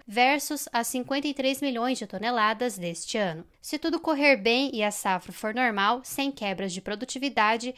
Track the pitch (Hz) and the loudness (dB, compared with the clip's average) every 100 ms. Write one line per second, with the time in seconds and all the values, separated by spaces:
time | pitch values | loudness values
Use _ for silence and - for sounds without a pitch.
0 | - 208 254 294 - 294 - 233 233 254 | -2 4 4 4 0 -6 -4 -2 -2 -2
1 | 247 277 294 277 262 277 285 233 240 254 | -2 -2 -2 0 0 0 -2 0 0 -2
2 | 214 190 220 240 214 220 247 196 175 170 | -4 -4 -2 2 2 2 -2 -2 -6 -6
3 | - 165 190 160 170 _ - 302 330 320 | -4 0 0 -2 -10 _ -8 -4 -2 -2
4 | 330 294 294 254 202 240 269 240 208 202 | 0 2 4 4 4 2 2 0 -2 0
5 | 208 185 - 185 214 220 254 202 202 240 | 0 -2 -4 -8 -4 0 0 2 2 2
6 | 254 - 277 277 202 190 196 180 196 208 | -2 -4 -4 -2 -4 -2 -4 -6 -6 -6
7 | 254 262 277 226 214 226 240 | -6 -4 -2 2 2 2 -2